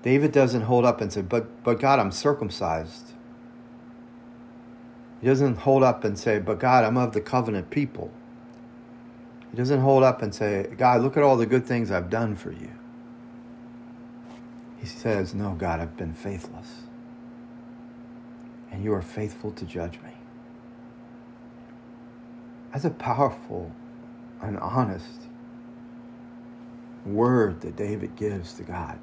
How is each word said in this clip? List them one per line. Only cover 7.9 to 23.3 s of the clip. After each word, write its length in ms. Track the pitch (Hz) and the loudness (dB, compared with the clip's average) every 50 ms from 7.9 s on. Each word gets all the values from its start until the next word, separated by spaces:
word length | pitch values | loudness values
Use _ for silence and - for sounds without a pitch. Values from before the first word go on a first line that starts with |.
| - - - - - - - - - - - - - - - - - - - - - - - - - - - - - - - - | -6 -12 -12 -12 -14 -18 -20 -20 -20 -20 -20 -20 -20 -20 -20 -20 -20 -20 -20 -20 -20 -20 -20 -20 -20 -20 -20 -20 -20 -20 -18 -10
He 60 | - | -4
doesn't 240 | - 123 131 143 131 | -2 2 2 4 4
hold 240 | 131 139 139 131 131 | 6 6 6 8 8
up 180 | 131 127 - | 6 4 2
and 100 | 117 104 | -4 -6
say, 360 | 95 - 107 104 104 95 98 - 113 | -4 -2 -2 0 0 0 -2 -4 -2
"God, 240 | 101 127 123 123 117 | 2 4 6 6 6
look 160 | 120 135 135 | 4 2 4
at 80 | 156 147 | 6 6
all 120 | 139 131 | 6 6
the 100 | 117 117 | 6 4
good 180 | 107 127 131 123 | 4 2 2 2
things 260 | - 127 120 117 95 | 0 -2 -2 0 0
I've 200 | 98 87 87 90 | -2 -2 -2 0
done 260 | 107 113 117 110 104 | -2 -2 0 -2 -4
for 160 | 98 - - | -6 -8 -12
you." 180 | 80 80 - - - - - - - - - - - - - - - - - - - - - - - - - - - - - - - - - - - - - - - - - - - - | -12 -12 -14 -16 -16 -18 -20 -20 -20 -20 -20 -20 -20 -20 -20 -20 -20 -20 -20 -20 -20 -18 -18 -20 -18 -20 -20 -20 -20 -20 -20 -20 -18 -20 -18 -18 -18 -18 -18 -20 -20 -18 -18 -20 -16 -14
He 80 | - | -12
says, 480 | - - - - 117 107 101 92 85 - | -12 -12 -4 -2 0 0 0 0 -4 -4
"No, 220 | 101 104 101 92 82 | -6 -6 -4 -4 -4
God, 220 | 95 87 82 80 | -2 -2 -2 -2
I've 160 | 82 80 - | -4 -8 -8
been 160 | - 92 82 | -8 -8 -8
faithless. 680 | 80 - - 101 196 - - - - - - - - - - - - - - - - - - - - - - - - - - - - - - - - - - - - - - - - - - - - - - - | -8 -8 -10 -8 -8 -8 -10 -12 -14 -16 -16 -18 -18 -18 -18 -18 -18 -20 -20 -20 -20 -20 -20 -20 -20 -20 -20 -20 -20 -20 -20 -20 -20 -20 -20 -20 -20 -20 -20 -18 -20 -20 -20 -20 -20 -20 -20 -20 -20 -20 -18 -14
And 140 | - 95 101 | -10 -6 -2
you 80 | 110 | 0
are 100 | 107 95 | 0 0
faithful 480 | 87 - - 107 107 104 - - - 104 | -2 -6 -6 -6 -6 -6 -8 -8 -10 -10
to 120 | - - 92 | -8 -8 -12
judge 340 | 85 - 90 82 85 80 - - | -10 -6 -6 -6 -6 -8 -12 -18
me." 80 | - - - - - - - - - - - - - - - - - - - - - - - - - - - - 240 - - - - - - 240 240 240 - - - - - - - - - - - - - - - | -20 -20 -20 -20 -20 -20 -20 -20 -20 -20 -20 -20 -20 -20 -20 -20 -20 -20 -20 -20 -20 -20 -20 -20 -20 -20 -20 -20 -20 -20 -20 -20 -20 -20 -20 -20 -20 -20 -20 -20 -20 -20 -20 -20 -20 -20 -18 -18 -18 -18 -18 -18 -12
That's 120 | - - - | -10 -4 -4
a 60 | 156 | -4
powerful 840 | - - - 131 117 135 143 127 | -4 -4 -4 -4 0 2 2 0